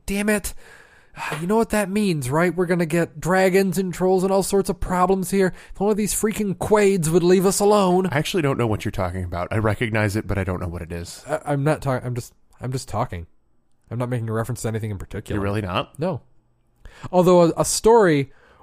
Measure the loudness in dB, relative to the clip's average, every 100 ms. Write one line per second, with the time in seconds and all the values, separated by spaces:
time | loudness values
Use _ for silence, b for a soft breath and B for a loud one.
0 | -6 -4 0 -2 -2 -12 B B B B
1 | B B B -6 0 0 2 0 0 0
2 | 0 0 -2 0 0 0 0 0 0 0
3 | -2 -4 0 2 4 4 2 0 -4 -2
4 | 2 2 2 0 2 0 0 -2 -2 2
5 | 2 2 0 0 0 B B -4 0 0
6 | -2 0 -2 -2 -4 -4 0 4 4 2
7 | 2 2 4 4 4 2 4 4 4 2
8 | 2 -2 -2 0 0 0 0 -2 -4 -4
9 | -4 -4 -6 -6 -4 0 0 0 -2 0
10 | 0 -2 -4 -4 -4 -4 -6 -8 -10 -10
11 | -12 -14 -8 -6 -4 -2 0 -2 -2 -4
12 | -6 -8 -10 -18 _ _ -8 -8 -6 -6
13 | -6 -8 -14 _ _ _ _ _ _ -8
14 | -4 -4 -4 -4 -4 -6 -6 -6 -6 -8
15 | -10 -12 -6 -4 -2 -2 -2 -4 -6 -6
16 | -6 -6 -12 _ _ _ _ _ B B
17 | B 2 6 6 6 2 -2 2 6 6
18 | 6 4 0 b b b